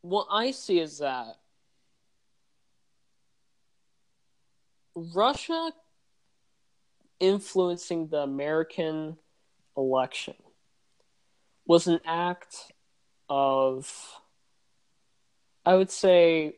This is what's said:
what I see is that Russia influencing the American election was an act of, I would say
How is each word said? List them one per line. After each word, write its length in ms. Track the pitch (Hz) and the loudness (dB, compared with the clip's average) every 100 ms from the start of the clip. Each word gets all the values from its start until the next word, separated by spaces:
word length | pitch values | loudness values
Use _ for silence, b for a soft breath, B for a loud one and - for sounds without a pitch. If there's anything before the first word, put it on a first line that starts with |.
what 260 | 175 202 - | -2 -2 0
I 200 | 202 240 | -2 -2
see 280 | 262 - 180 | -6 0 0
is 200 | 160 151 | 0 -6
that 380 | 143 131 113 - _ _ _ _ _ _ _ _ _ _ _ _ _ _ _ _ _ _ _ _ _ _ _ _ _ _ _ _ _ _ _ _ _ _ _ - | -6 -6 -10 -16 _ _ _ _ _ _ _ _ _ _ _ _ _ _ _ _ _ _ _ _ _ _ _ _ _ _ _ _ _ _ _ _ _ _ _ -14
Russia 760 | 165 170 226 285 - 330 330 320 _ _ _ _ _ _ _ _ _ _ _ _ _ _ | -8 0 0 0 -6 -6 -6 -10 _ _ _ _ _ _ _ _ _ _ _ _ _ _
influencing 880 | 185 202 202 190 180 175 - 170 160 | 2 2 -2 0 0 -2 -6 -6 -4
the 120 | 156 | -4
American 1000 | 143 139 147 156 160 - 160 156 156 160 _ _ _ _ _ - | -4 -4 -2 -2 -2 -4 -6 -4 -8 -12 _ _ _ _ _ -6
election 580 | 135 131 127 - - - _ _ _ _ _ _ _ _ _ _ _ _ - | 0 0 -2 -6 -14 -16 _ _ _ _ _ _ _ _ _ _ _ _ 4
was 220 | 170 180 | 4 4
an 120 | 170 - | -2 -2
act 680 | 170 175 175 - - - _ _ _ _ _ _ | -4 -4 -6 -12 -20 -20 _ _ _ _ _ _
of, 920 | 139 139 135 135 131 135 - - - _ _ _ _ _ _ _ _ _ _ _ _ _ _ - | 0 2 4 2 -2 -10 -18 -20 -20 _ _ _ _ _ _ _ _ _ _ _ _ _ _ 4
I 100 | 185 | 4
would 160 | 190 | 4
say 640 | - 190 180 170 165 151 | 2 6 8 8 4 -2